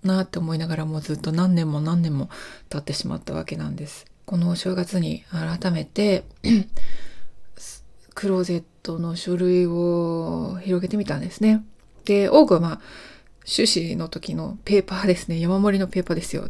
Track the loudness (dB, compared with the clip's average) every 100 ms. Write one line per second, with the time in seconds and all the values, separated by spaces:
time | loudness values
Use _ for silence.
0 | 0 0 0 -4 -4 -4 -4 -4 -4 -4
1 | -4 -6 -2 2 4 2 2 -2 0 0
2 | 0 -2 -6 -10 -18 -20 -12 -10 -6 -8
3 | -6 -8 -8 -8 -8 -8 -8 -8 -10 -16
4 | -20 -20 -6 -2 0 -2 -2 -4 -2 -2
5 | -2 -6 -8 -6 -4 -2 -2 -2 -2 0
6 | 2 2 -2 -6 2 4 4 6 8 6
7 | 2 -2 -4 -6 -12 -12 -14 -16 -20 -20
8 | -20 -4 0 0 0 -2 -4 _ -8 -4
9 | -4 -4 -2 0 4 4 4 2 2 2
10 | 0 -2 -2 -4 -4 -6 -2 -2 0 -2
11 | -2 -4 -6 2 4 4 0 -16 -20 -8
12 | 0 2 6 6 8 4 2 -4 -12 -20
13 | -20 -20 -20 -20 -6 0 0 0 -2 -6
14 | -6 -10 -8 -8 -8 -10 0 2 2 -2
15 | 0 0 -2 -2 0 2 2 2 0 -2
16 | -2 -4 -4 -6